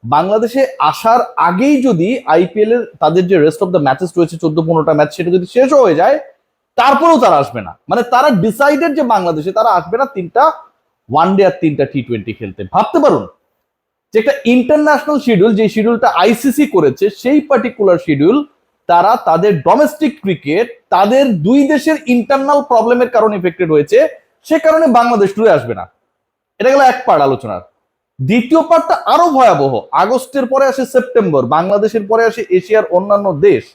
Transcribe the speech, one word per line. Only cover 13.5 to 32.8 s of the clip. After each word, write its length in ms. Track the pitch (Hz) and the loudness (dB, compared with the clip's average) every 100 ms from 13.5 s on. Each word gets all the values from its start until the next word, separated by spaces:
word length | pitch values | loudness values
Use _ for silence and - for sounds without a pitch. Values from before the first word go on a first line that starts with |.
| _ _ _ _ _ _ | _ _ _ _ _ _
যে 20 | 220 | -2
একটা 120 | 220 277 233 | -2 -2 0
ইন্টারন্যাশনাল 640 | 247 247 302 302 294 - 294 | 0 2 0 2 0 0 -4
শিডিউল, 280 | 247 220 208 208 | 0 2 2 2
যে 60 | 220 | -2
শিডিউলটা 340 | 220 214 233 233 170 | 0 -2 0 0 0
আইসিসি 420 | 190 233 277 240 294 | 0 0 -2 -2 0
করেছে, 300 | 190 151 120 202 202 | 2 0 0 -4 -4
সেই 160 | 247 294 302 | 0 0 0
পার্টিকুলার 500 | 269 247 - 196 170 | -2 -2 -2 0 0
শিডিউল 320 | - 143 156 262 294 _ _ _ - | 0 0 2 0 -2 _ _ _ -2
তারা 240 | 175 190 240 - | 2 2 0 0
তাদের 240 | 165 202 175 151 | 0 0 0 0
ডোমেস্টিক 460 | 226 294 302 302 - | 2 0 0 -6 -4
ক্রিকেট, 440 | 196 175 139 165 233 - _ | -6 -6 -4 -4 -4 -8 _
তাদের 300 | 185 202 262 277 190 156 | 0 2 2 2 0 0
দুই 140 | 269 277 | 2 2
দেশের 240 | 302 - 311 240 | 0 0 -4 -2
ইন্টারনাল 440 | 240 220 277 277 285 285 | -2 0 -2 0 -2 0
প্রবলেমের 400 | 240 220 247 247 | 0 2 0 0
কারণে 200 | 247 214 208 | 0 0 -2
এফেক্টেড 320 | 180 170 170 | -6 -4 0
হয়েছে, 240 | 156 147 220 302 - _ _ - | 0 2 2 0 -4 _ _ -4
সে 80 | 311 | 0
কারণে 220 | 320 320 320 240 | 2 2 2 2
বাংলাদেশ 300 | 240 240 196 | 2 2 0
ট্যুরে 200 | 196 220 156 | 2 2 2
আসবে 180 | 117 98 | -2 -10
না। 60 | 87 _ _ _ _ _ _ _ | -12 _ _ _ _ _ _ _
এটা 80 | 233 | 0
গেল 100 | 277 | 4
এক 140 | 269 254 - | 4 2 0
পার্ট 160 | 170 139 | 2 2
আলোচনার। 340 | 131 113 92 - _ _ _ _ _ | -2 -6 -12 -14 _ _ _ _ _
দ্বিতীয় 420 | 131 226 240 320 320 | -2 0 2 0 2
পার্টটা 260 | 330 330 359 - | 0 0 -4 0
আরো 140 | 269 349 269 | 2 2 4
ভয়াবহ। 360 | 247 165 139 120 - 139 | 2 4 0 -4 -4 -2
আগস্টের 440 | 190 247 - 277 262 | 0 -2 -4 -6 -2
পরে 120 | 269 269 | 0 0
আসে 120 | 262 254 | -2 -2
সেপ্টেম্বর, 480 | 254 254 247 196 143 123 151 | -2 0 -2 0 0 0 -2
বাংলাদেশের 480 | 180 202 214 226 202 | 0 0 0 -4 -2
পরে 120 | 220 226 | 0 0
আসে 140 | 220 208 185 | -2 -2 -2
এশিয়ার 300 | - 214 | 0 -2